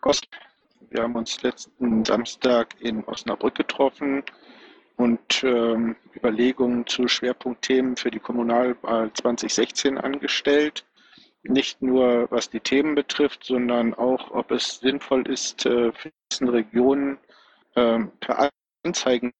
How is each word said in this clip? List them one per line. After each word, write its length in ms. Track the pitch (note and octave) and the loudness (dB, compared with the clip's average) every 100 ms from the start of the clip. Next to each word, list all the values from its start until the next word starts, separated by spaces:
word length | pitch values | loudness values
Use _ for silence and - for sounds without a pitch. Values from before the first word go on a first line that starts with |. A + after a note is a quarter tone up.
Ost-, 260 | - C#3+ - - - _ _ _ - | 0 -2 -4 -20 -20 _ _ _ -8
wir 120 | B2 | -2
haben 120 | A#2 | -2
uns 260 | A#2+ A2+ - | -2 -6 -2
letzten 600 | B2+ - - _ B2 A2 | -4 -4 -16 _ 0 2
Samstag 760 | A2 G#2+ A#2 - B2+ A#2+ A2+ - | 2 0 -2 -2 2 2 2 -4
in 240 | A#2 A2 | -6 -6
Osnabrück 500 | G#2 A2 - - C#3 | -8 -10 -6 -2 -2
getroffen 720 | - - - C#3 - C#3+ C#3 - - - - - - _ - | -2 -4 2 0 0 -4 -4 -6 -18 -20 -20 -20 -20 _ 0
und, 480 | A#2+ A#2 _ - | 0 0 _ -2
ähm, 520 | C3 A#2+ A#2 A2+ A#2 A2+ _ | 2 2 2 0 -2 -4 _
Überlegungen 720 | - A#2+ G#2+ B2 B2+ B2 A#2+ A#2+ | -4 -2 2 0 2 0 0 -2
zu 220 | - B2 | -2 0
Schwerpunktthemen 880 | - B2 B2+ B2+ A#2+ - C3 C3 B2 | 0 -2 -4 -6 -8 2 2 2 -2
für 140 | C#3 | -4
die 100 | A2+ | -6
Kommunalwahl 920 | - A#2+ A#2 A#2 B2+ A#2+ - A2+ A2 | -6 -2 2 2 2 -2 -2 0 0
zwanzig 420 | - B2 A#2+ G#2+ | -2 -2 -2 -2
sechzehn 440 | - A2+ - C#3 C3+ | 0 0 0 -2 -2
angestellt. 840 | C3 C#3+ C#3 - - C#3+ D3+ - _ _ _ - _ _ | -4 -4 -4 -2 2 2 2 -4 _ _ _ -20 _ _
Nicht 360 | - C3 - - | -2 0 0 -4
nur, 480 | C3 B2+ B2+ A#2+ A#2+ | 0 4 4 2 0
was 180 | A#2+ - | -2 -4
die 80 | A2 | -8
Themen 380 | - C3+ D3+ D3 | 0 0 2 0
betrifft, 480 | C#3+ - C#3+ - | -2 0 -2 -2
sondern 500 | - B2+ B2 A#2+ A#2 | -4 -2 2 2 0
auch, 380 | A2 A#2+ B2+ - | 0 0 0 -2
ob 180 | - - | -6 -2
es 300 | A#2+ - - | -2 -4 -2
sinnvoll 480 | B2+ C#3 - C3 C3 | -2 -2 0 0 0
ist, 360 | C3 - - B2+ | -4 -6 -4 0
äh, 260 | A#2+ A#2 | 2 0
für 180 | - D#3 _ _ | -2 -16 _ _
diese 200 | - B2+ | -4 0
Regionen, 680 | A#2+ G#2+ A#2 B2+ C#3 C#3 C#3 _ _ _ _ _ - | 0 0 2 4 4 0 -6 _ _ _ _ _ 2
ähm, 340 | A#2+ A2+ G#2+ _ | 2 2 -2 _
per 320 | - - C#3+ _ _ _ | -4 0 0 _ _ _
Anzeigen 480 | E3 F3 - B2 B2 - | -6 -2 0 0 0 -8